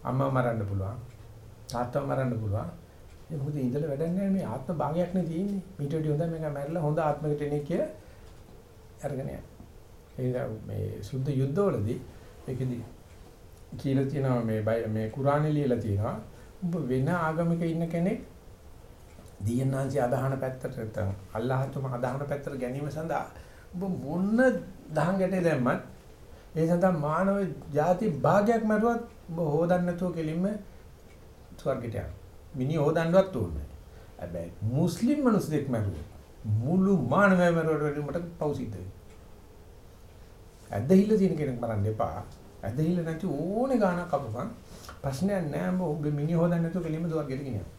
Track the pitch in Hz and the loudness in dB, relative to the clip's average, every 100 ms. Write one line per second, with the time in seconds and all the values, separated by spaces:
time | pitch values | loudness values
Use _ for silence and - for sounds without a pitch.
0 | - 131 139 131 120 113 98 98 95 - | 0 0 2 2 2 0 -2 -2 -4 -6
1 | - - - - - - - 120 120 147 | -12 -16 -18 -18 -18 -18 -8 -4 -2 -2
2 | 139 135 127 113 104 104 165 - - - | 0 0 0 0 0 -2 -2 -8 -18 -20
3 | - - - 156 139 147 127 135 156 139 | -20 -20 -10 -6 -4 -2 0 0 -2 -2
4 | 165 180 196 190 151 117 - 160 139 165 | 0 0 2 0 0 -6 -4 -2 0 0
5 | 175 185 165 160 202 196 - - 143 160 | 0 0 0 0 -2 -2 -6 -6 -2 0
6 | 151 147 165 160 156 139 143 170 151 151 | 0 2 0 -2 -4 -4 -4 0 0 2
7 | 156 147 151 147 147 147 143 185 311 - | 2 2 0 0 0 -2 0 0 0 -4
8 | - - - - - - - - - - | -18 -20 -20 -20 -20 -20 -20 -20 -20 -8
9 | 143 139 - 135 - - - - - - | -6 -4 -4 -8 -12 -18 -20 -20 -20 -20
10 | - - 127 123 117 110 104 104 101 101 | -16 -4 -2 0 -2 -6 -6 -4 -4 -6
11 | 101 131 139 131 135 160 202 135 101 - | -6 -4 0 2 2 2 2 2 0 -2
12 | - - - - - 127 131 120 107 - | -8 -16 -18 -16 -8 -4 -2 -4 -8 -14
13 | - - - - - - - - 139 135 | -20 -20 -20 -20 -20 -20 -16 -6 0 2
14 | 135 147 131 123 110 110 107 113 113 107 | 2 0 2 2 2 0 2 2 2 0
15 | 110 139 131 147 151 151 143 117 104 98 | -2 0 4 4 4 2 4 2 2 0
16 | 113 208 - - - - 180 170 131 127 | 0 -4 -10 -16 -18 -6 -2 -2 0 2
17 | 143 175 160 160 170 170 165 160 165 170 | 2 2 2 2 2 2 2 0 0 2
18 | 180 220 - - - - - - - - | 0 0 -6 -18 -20 -20 -20 -20 -20 -20
19 | - - - - 101 120 135 135 139 135 | -20 -20 -20 -6 0 2 2 0 0 2
20 | 120 131 131 135 131 127 - 123 110 107 | 2 2 0 0 -2 -4 -8 -6 -6 -2
21 | 98 95 - 110 120 131 135 147 131 123 | -2 -4 -6 -4 0 0 0 -2 -4 -2
22 | 123 135 143 143 - 131 123 131 147 156 | -2 -2 -4 -4 -6 -6 -4 -4 -6 -6
23 | 165 147 - - - - - 180 196 165 | -4 -4 -6 -12 -18 -20 -14 -6 -4 -4
24 | 127 170 196 226 254 226 - - - 156 | -2 0 2 6 6 4 -4 -14 -4 0
25 | 156 190 180 185 170 143 135 139 - - | 2 2 2 4 4 4 2 0 -2 -18
26 | - - - - - 160 165 170 185 165 | -20 -20 -20 -20 -8 0 4 6 4 4
27 | 147 160 196 202 190 143 - 143 160 180 | 2 2 2 2 0 -4 -2 2 4 4
28 | 220 139 131 190 208 233 220 214 233 233 | 2 2 6 6 6 4 4 4 4 2
29 | - - - 165 160 147 175 180 175 175 | -4 -14 -10 -2 0 2 4 4 2 0
30 | 185 165 156 160 190 214 - - - - | -2 -2 -2 0 0 -2 -10 -18 -20 -20
31 | - - - - - - 147 123 117 101 | -20 -20 -20 -20 -20 -8 -4 -2 -4 -6
32 | 98 - - - - 135 131 160 147 160 | -8 -12 -16 -20 -12 -4 0 2 4 4
33 | 165 180 190 123 90 80 - - - - | 6 6 4 0 -2 -4 -8 -14 -18 -18
34 | - - 87 85 85 - 107 127 175 - | -18 -12 -8 -6 -8 -4 -2 2 2 2
35 | 233 294 262 202 - 151 127 117 101 80 | 2 4 4 4 2 -2 0 -2 -2 -4
36 | - - - - 110 107 120 180 190 190 | -12 -16 -20 -10 0 0 2 4 4 4
37 | 120 151 202 185 175 170 156 151 147 147 | 4 4 6 6 6 4 2 2 0 -2
38 | 143 170 170 - 151 143 117 95 92 - | -4 -4 -6 -4 -2 -2 -6 -8 -10 -14
39 | - - - - - - - - - - | -18 -20 -20 -20 -20 -20 -20 -20 -20 -20
40 | - - - - - - - 101 131 190 | -20 -20 -20 -20 -20 -20 -8 -4 6 6
41 | 208 214 190 156 143 120 117 107 101 107 | 8 6 4 2 -2 -2 -2 0 0 0
42 | 98 80 - - - - - 123 160 175 | -2 -4 -10 -16 -20 -10 -6 0 2 2
43 | 160 156 190 139 170 214 262 247 196 175 | -2 -4 -2 -2 -2 0 2 4 2 2
44 | 175 139 120 110 226 - - - - - | 0 -2 -2 -6 -6 -10 -16 -18 -16 -8
45 | 139 131 190 196 156 147 180 180 175 147 | -6 0 0 0 -2 -2 0 0 0 0
46 | 147 147 151 170 170 170 165 175 160 156 | 0 0 2 4 4 4 0 -2 -2 -2
47 | 170 156 139 131 131 107 - | -2 -2 -2 -4 -4 -6 -6